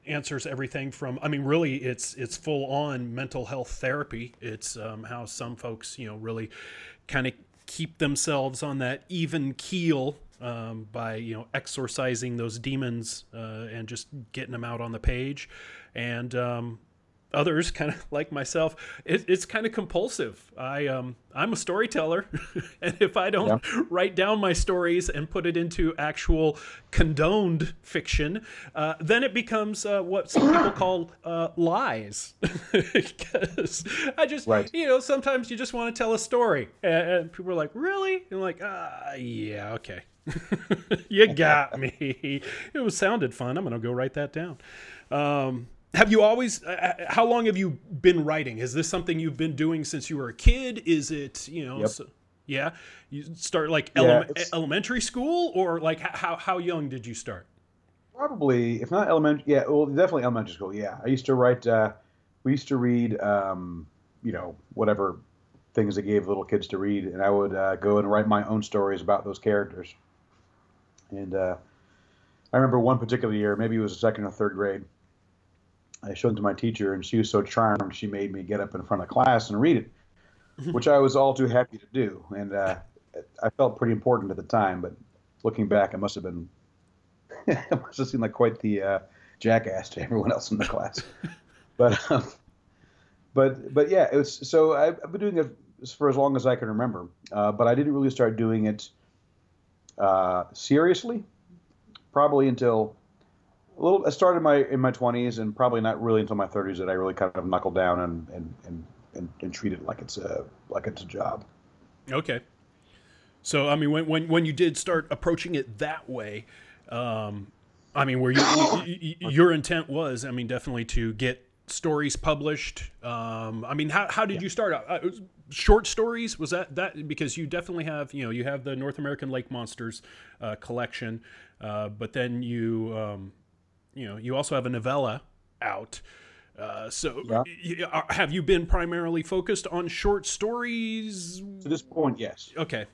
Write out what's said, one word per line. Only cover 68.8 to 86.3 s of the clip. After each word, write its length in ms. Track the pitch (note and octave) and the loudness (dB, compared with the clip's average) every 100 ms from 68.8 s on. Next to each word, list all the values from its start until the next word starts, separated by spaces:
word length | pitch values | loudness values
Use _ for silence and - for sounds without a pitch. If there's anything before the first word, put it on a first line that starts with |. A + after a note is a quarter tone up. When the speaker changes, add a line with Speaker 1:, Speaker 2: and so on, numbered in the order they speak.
| G2 F#2+ | 0 0
Speaker 2:
about 240 | E2 G2+ G2+ | 2 0 0
those 120 | F#2+ | -2
characters. 560 | A2 G#2 G2 F#2 F2 - _ _ _ _ _ _ _ _ _ _ _ | 2 2 0 -10 -16 -20 _ _ _ _ _ _ _ _ _ _ _
And, 240 | G2 F#2+ F#2+ | -12 -6 -2
uh, 220 | F#2 F2 _ _ _ _ _ _ _ _ _ | -2 -2 _ _ _ _ _ _ _ _ _
I 60 | B2 | 4
remember 220 | C3 B2 | 4 6
one 180 | A#2 B2+ | 4 2
particular 360 | A2+ A#2+ A#2 G#2+ | 2 0 2 2
year, 200 | G#2 G2+ | 2 2
maybe 200 | A2+ A2+ | 2 2
it 40 | |
was 140 | G#2+ | 0
the 60 | F2+ | 2
second 240 | A2+ G#2+ | 0 2
or 80 | G2+ | -6
third 240 | - G#2 F#2+ | -2 -2 0
grade, 280 | G2+ G2 F2+ _ _ _ _ _ _ _ _ _ _ - G2 | -2 -2 -10 _ _ _ _ _ _ _ _ _ _ -16 -12
I 80 | F#2+ | -2
showed 140 | B2 | 0
them 60 | G#2 | 2
to 40 | |
my 120 | G#2 | -2
teacher, 400 | - A#2 A2 G2 F#2+ | 0 -4 0 -2 -2
and 100 | F#2 | 0
she 120 | A#2 | 0
was 120 | G#2+ | 2
so 120 | G#2 | 2
charmed, 540 | G2+ - A2+ G#2 F#2+ - | 2 2 2 2 -2 -6
she 120 | G#2 | -6
made 240 | G2+ G2+ | -4 -4
me 100 | F#2+ | -6
get 160 | F2+ G2+ | -6 -4
up 160 | G2 F#2 | -4 -8
in 80 | |
front 180 | F2 G2+ | -4 -4
of 60 | F2 | 0
class 400 | - B2+ A#2+ G#2+ | 2 4 4 2
and 120 | G#2 | 2
read 160 | D3+ A2+ | 4 4
it, 140 | - _ _ _ _ | 0 _ _ _ _
Speaker 1:
<laughs> 380 | _ _ - B2+ | _ _ -10 -4
Speaker 2:
which 140 | A#2+ D3 | 0 6
I 100 | C#3+ | 6
was 180 | C3+ C3+ | 6 6
all 180 | C3+ | 4
too 140 | C3 B2+ | 4 4
happy 300 | B2 B2 A2 | 4 2 -6
to 80 | - | -6
do. 320 | C3 A2 - - G2+ | -2 -2 -4 -12 -10
And, 180 | G2+ | -4
uh, 240 | G2 F#2+ F2+ - _ _ - - - | -2 -2 -4 -10 _ _ -16 -16 -4
I 60 | - | -4
felt 260 | - C3 G#2+ | 2 0 2
pretty 160 | A#2 | 0
important 360 | G#2+ B2+ A#2+ F#2+ | 2 2 2 0
at 60 | F2+ | -8
the 60 | |
time, 380 | F2+ A2+ G2+ F2+ | -2 2 2 0
but 120 | F2+ - - _ _ _ | -8 -10 -20 _ _ _
looking 240 | A2+ A2 G#2 | -4 0 2
back, 260 | G#2+ G2 | 4 2
I 40 | G#2+ | 0
must 180 | G2+ - | -6 -6
have 80 | |
been, 260 | F#2 | -8